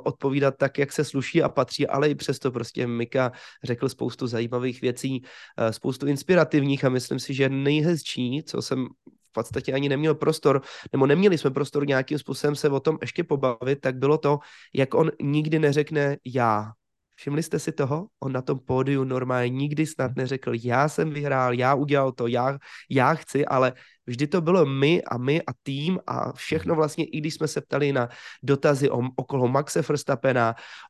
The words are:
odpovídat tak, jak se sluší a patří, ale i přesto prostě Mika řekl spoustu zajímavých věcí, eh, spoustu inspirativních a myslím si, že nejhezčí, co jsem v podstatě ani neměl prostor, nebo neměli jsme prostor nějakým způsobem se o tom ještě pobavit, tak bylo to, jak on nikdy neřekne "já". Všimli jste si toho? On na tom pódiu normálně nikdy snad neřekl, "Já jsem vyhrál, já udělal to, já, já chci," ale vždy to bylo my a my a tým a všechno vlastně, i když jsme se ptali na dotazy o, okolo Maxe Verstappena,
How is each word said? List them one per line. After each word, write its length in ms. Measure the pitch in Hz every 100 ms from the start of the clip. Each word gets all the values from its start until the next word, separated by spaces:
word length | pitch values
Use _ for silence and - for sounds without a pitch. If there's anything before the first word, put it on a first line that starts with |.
odpovídat 500 | 151 143 139 139 139 -
tak, 200 | 135 -
jak 140 | 139
se 120 | -
sluší 380 | 147 139 - 165
a 60 | 139
patří, 380 | - 123 - 135
ale 220 | 135 151
i 40 |
přesto 360 | 139 - 139 135
prostě 360 | 120 120 - 123
Mika 460 | 117 120 131 123 - - -
řekl 240 | 123 117 135
spoustu 380 | - 123 - 123
zajímavých 540 | 117 117 123 127 123
věcí, 420 | 127 120 135 131 - - - -
eh, 160 | 113
spoustu 340 | 107 143 127 139
inspirativních 800 | 139 - 180 156 151 139 139
a 40 | 135
myslím 300 | 127 - 135
si, 160 | -
že 140 | 135 135
nejhezčí, 960 | 135 139 151 156 165 - - 123 135 -
co 160 | 120
jsem 240 | - 131 123 - - - _
v 40 |
podstatě 400 | - 120 143 -
ani 160 | 135 143
neměl 260 | 143 156
prostor, 480 | 151 151 156 143 135 - - -
nebo 140 | 131 135
neměli 320 | 156 202 165
jsme 120 | 143
prostor 360 | 131 143 147 143
nějakým 320 | 135 135 151
způsobem 380 | - 135 147 143
se 120 | 151
o 120 | 135
tom 180 | 160 151
ještě 240 | 123 -
pobavit, 560 | 175 143 131 117 127 143
tak 160 | 135 127
bylo 220 | 139 156
to, 200 | 143 143 - - -
jak 200 | 139 131
on 160 | 127 160 -
nikdy 360 | 143 151 151 156
neřekne 580 | 147 143 147 147 143 143
"já". 480 | 127 127 117 107 110 - _ _ _ -
Všimli 240 | - 147
jste 160 | 160 160
si 140 | 160
toho? 360 | 147 135 151 208 -
On 120 | 135
na 100 | 131
tom 160 | 127 135
pódiu 460 | - 131 131 139
normálně 440 | 131 127 127 127 123
nikdy 380 | 131 147 147 156
snad 300 | - 127 127
neřekl, 360 | 131 135 - 117
"Já 260 | 120 123 151
jsem 220 | - 160
vyhrál, 440 | 147 143 131 127
já 200 | 123 127
udělal 380 | 139 143 143 135
to, 140 | 127 120
já, 320 | 120 131 139 - - -
já 240 | 131 127
chci," 320 | 160 - 139 -
ale 260 | 131 127 - - _ -
vždy 200 | 120 147
to 140 | 185
bylo 260 | 160 185 143
my 360 | 135 143 175
a 160 | - 120
my 240 | 127 160
a 100 | - -
tým 360 | - 139 156 185 -
a 260 | 127 123
všechno 420 | - - 156 -
vlastně, 300 | 160 151 170
i 140 | 156 156
když 160 | 147
jsme 140 | - 151
se 120 | -
ptali 320 | - 135 143
na 160 | 135 120 - - -
dotazy 480 | 127 139 156 139 139
o, 100 | 123 127 -
okolo 320 | - 139 123
Maxe 340 | 139 147 165
Verstappena, 720 | 151 147 - 131 135 123 113 117 - -